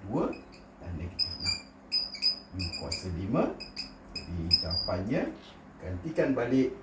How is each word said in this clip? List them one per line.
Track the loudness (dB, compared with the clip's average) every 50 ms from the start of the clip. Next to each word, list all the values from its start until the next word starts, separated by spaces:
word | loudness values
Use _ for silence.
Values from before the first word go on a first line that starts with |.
| -4 0
dua | 0 2 2 2 0 -6 -12 -16 -18 -18 -20 -20 -18 -10
dan | -8 -6 -4
negatif | -4 -4 -6 -2 -4 -4 -4
enam. | -4 -2 -2 -2 -2 -2 -6 -14 -20 -20 -6 0 0 0 0 0 -4 0 0 0 0 0 -6 -8 -6
U | -4 -4 -4 -4 -6
kuasa | -4 -4 -4 -4 -2 -2 -2 -2
lima. | 0 2 4 4 4 4 0 -6 -10 -12 -12 -12 -12 -12 -14 -18 -18 -12 -12
Jadi, | -10 -8 -4 -4 -2 4 4 4 4 4
jawapannya, | 0 0 0 0 0 0 0 2 2 2 2 2 0 -4 -8 -14 -16 -18 -18 -18 -18 -16 -8
gantikan | -6 -4 -4 -2 -4 0 4 4 4 6
balik | 6 4 4 6 6 6 6 6 2 -4